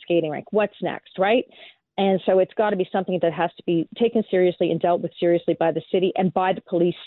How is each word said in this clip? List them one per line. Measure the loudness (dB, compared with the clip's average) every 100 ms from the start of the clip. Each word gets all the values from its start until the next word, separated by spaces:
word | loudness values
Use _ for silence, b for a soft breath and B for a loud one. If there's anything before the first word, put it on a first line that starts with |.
skating | -2 0 0
rink. | -6 -4
What's | -2 -2 -4
next, | -8 -8 -12 -4
right? | 0 0 -2 B B B _ -2
And | 0 0 2
so | 2
it's | 2
gotta | 0 -2 -2
be | -2
something | -4 -4 -2
that | -2
has | -2 -4 -4
to |
be | -2 -2 -2 -2
taken | 0 0 0
seriously | 2 2 2 -2
and | 0
dealt | 0 0
with | -4 -2
seriously | 0 2 0 0
by | -2
the | -2 -4
city | -2 0 0
and | -2
by | 0 -2
the | -2
police | -4 0 0 -2